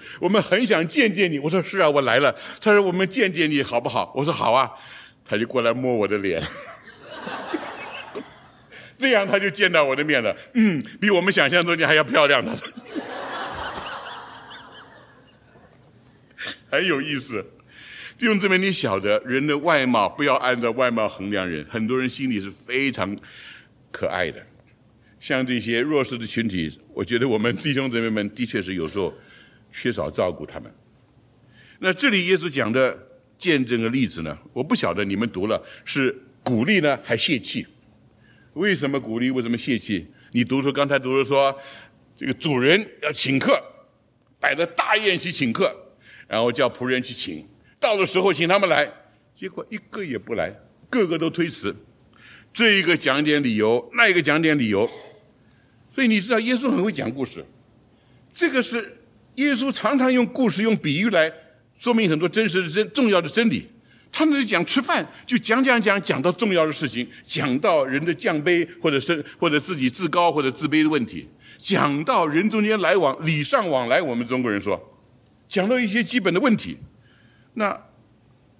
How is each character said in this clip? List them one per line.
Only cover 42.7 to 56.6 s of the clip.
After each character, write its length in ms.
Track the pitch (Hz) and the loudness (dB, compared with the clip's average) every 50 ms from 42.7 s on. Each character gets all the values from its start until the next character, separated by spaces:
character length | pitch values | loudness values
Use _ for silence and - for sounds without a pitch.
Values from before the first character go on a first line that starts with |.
| 170 208 220 - - - - | 4 4 2 -2 -10 -8 -6
要 100 | 151 151 | -4 -2
请 260 | - - 131 135 135 | -2 0 0 0 0
客， 220 | - 233 240 - - - - - - _ _ _ _ _ _ _ _ _ _ _ | 2 2 2 0 0 -4 -18 -20 -20 _ _ _ _ _ _ _ _ _ _ _
摆 140 | - 147 139 | -2 -2 0
了 100 | 147 170 | 0 -2
大 300 | 170 - - - 240 214 | -2 -2 -2 0 0 0
宴 220 | 214 220 196 180 165 | 0 2 0 0 0
席 120 | - 180 | -2 -4
请 220 | - - 143 117 113 | -4 -2 -2 -2 0
客， 220 | - 190 131 - - - - - _ _ - - - - - | 0 0 -2 -2 -6 -14 -20 -20 _ _ -20 -20 -20 -10 -6
然 120 | 110 110 | -2 -2
后 100 | 117 123 | 0 0
叫 180 | 120 135 135 120 | 0 0 0 0
仆 160 | 123 - 123 | 0 -2 -4
人 180 | 127 127 127 123 | -2 -2 -2 -4
去 120 | 127 123 | -4 -6
请， 320 | - - 104 82 76 - - - _ _ _ _ _ | -6 -6 -6 -8 -10 -14 -16 -20 _ _ _ _ _
到 180 | - 247 214 | 0 0 2
了 80 | 196 190 | 2 0
时 160 | - - 185 | 0 2 2
候 120 | 185 196 165 | 2 2 2
请 160 | 131 170 165 | 2 2 2
他 100 | 175 202 | 2 2
们 100 | 202 175 | 2 2
来， 240 | 156 139 147 - - - - _ _ _ _ _ _ | 2 2 0 0 -4 -10 -20 _ _ _ _ _ _
结 160 | - 190 190 | -16 -14 -14
果 160 | - - - - | -12 -14 -14 -12
一 80 | 220 208 - _ | -12 -14 -14 _
个 160 | - 214 196 | -12 -10 -8
也 140 | 160 120 104 | -6 -8 -8
不 160 | 90 - 117 | -8 -6 -4
来， 180 | 98 80 92 107 - - _ _ _ _ - | -4 -4 -4 -6 -10 -20 _ _ _ _ -4
个 160 | - 254 202 | -2 0 0
个 100 | 160 170 | 0 0
都 140 | 160 165 160 | -2 -2 -2
推 180 | - - 165 165 | -2 -2 -4 -4
辞。 260 | 123 - - 101 - - - _ _ _ _ _ _ _ - - - - - _ - | -4 -6 -6 -6 -8 -8 -12 _ _ _ _ _ _ _ -20 -20 -20 -20 -20 _ -2
这 200 | - 233 220 202 | 2 4 4 4
一 100 | 196 175 | 4 4
个 140 | 165 170 | 2 0
讲 260 | 151 - 143 131 143 151 | 2 2 0 0 2 2
点 180 | 151 147 147 139 | 2 0 0 0
理 120 | 123 110 | 0 0
由， 340 | 104 104 110 117 123 - - - | 2 2 2 2 0 -2 -2 0
那 160 | 240 240 208 | 2 4 4
一 40 | 180 | 4
个 80 | 175 | 4
讲 220 | 151 143 147 160 165 | 2 2 2 2 2
点 160 | 156 151 147 | 2 2 2
理 100 | 123 107 | 0 0
由。 220 | 101 98 110 - - - - - - - _ _ _ _ _ _ _ _ _ _ _ _ _ _ - | 0 0 0 -2 -4 -8 -20 -20 -20 -20 _ _ _ _ _ _ _ _ _ _ _ _ _ _ -4
所 80 | - 262 | 0 2
以 60 | 226 | 2
你 100 | 220 208 | 2 2
知 140 | 180 226 240 | 0 0 0
道 80 | 220 | 0
耶 140 | 226 240 254 | 0 0 0
稣 160 | 233 | 0